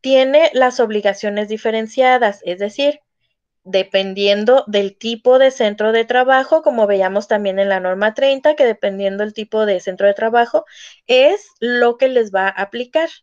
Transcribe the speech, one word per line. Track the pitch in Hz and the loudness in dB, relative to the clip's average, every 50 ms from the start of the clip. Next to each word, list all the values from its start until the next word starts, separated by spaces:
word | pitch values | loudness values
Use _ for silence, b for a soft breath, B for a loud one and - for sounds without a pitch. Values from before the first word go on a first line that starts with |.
Tiene | - 262 269 262 262 262 269 302 330 - - | 0 2 2 2 2 4 4 4 4 4 2
las | 254 262 254 247 254 | 2 0 0 2 0
obligaciones | 240 214 214 208 202 202 196 - - 208 202 208 208 | -2 -2 -2 -2 -2 -2 -4 -2 -6 -6 -4 -4 -6
diferenciadas, | 202 220 220 - 226 220 226 220 220 - 262 254 254 254 247 240 208 202 _ - | -6 -8 -4 -4 -4 -4 -4 -6 -6 -2 0 2 2 4 2 2 0 -2 _ -10
es | 175 180 | -10 -6
decir, | 185 202 214 - - 277 285 294 294 _ _ _ _ _ _ _ _ _ _ _ _ _ | -6 -6 -8 -4 -2 -2 -2 -2 -4 _ _ _ _ _ _ _ _ _ _ _ _ _
dependiendo | 185 190 190 185 190 - 190 196 196 190 202 202 202 202 208 214 226 254 269 - | -2 -2 -2 -2 0 -2 -2 -2 -2 -4 -2 0 0 0 2 4 4 4 2 2
del | 214 208 202 202 196 196 | 0 -4 -2 -2 -4 -8
tipo | _ - 226 233 226 _ 247 254 | _ -8 -8 -8 -2 _ 2 4
de | 262 269 269 | 4 4 2
centro | 262 - 240 208 202 208 214 220 | 2 0 -2 -2 -2 -2 -2 0
de | 220 226 233 | 0 0 -2
trabajo, | 226 247 247 254 254 262 262 269 262 320 320 320 | 0 0 0 2 2 2 2 2 0 0 0 0
como | 320 254 226 214 | 0 0 0 0
veíamos | 202 202 190 190 185 190 202 196 | 0 2 0 0 0 -2 -4 -4
también | _ 220 208 208 196 190 196 | _ -4 -2 -2 -4 -2 -2
en | 196 196 | -2 -2
la | 196 190 | -2 -2
norma | 180 185 185 196 208 220 214 | -2 -4 -4 -2 -2 -4 -2
treinta, | - 269 277 277 269 - 302 302 | 0 -2 0 -2 2 0 0 2
que | 302 277 | 2 0
dependiendo | 233 214 _ - 202 190 196 196 196 196 202 214 | 0 0 _ -6 -6 -6 -4 -4 -4 -4 -4 -6
del | 214 208 | -8 -8
tipo | 220 214 _ - 220 220 | -12 -12 _ -2 -2 0
de | 208 196 180 | 0 -2 -4
centro | - 196 185 185 202 | -4 -8 -6 0 0
de | 202 202 | 0 0
trabajo, | 202 220 226 226 240 240 233 - 320 320 B B B B B B B B | 0 -4 0 2 0 0 2 0 -4 -4 B B B B B B B B
es | - 254 254 262 311 381 403 - _ _ _ | 0 2 4 4 4 2 0 -6 _ _ _
lo | 226 240 240 240 240 240 233 | -6 -4 0 2 0 0 2
que | 240 262 | 0 -2
les | 262 254 247 226 208 190 | 0 0 0 -2 0 -2
va | 190 190 | -2 -2
a | 196 190 190 196 | -2 -4 -6 -8
aplicar. | 196 - 233 247 247 _ 320 330 330 - _ | -8 -8 -10 -10 _ _ -4 -4 -4 -8 _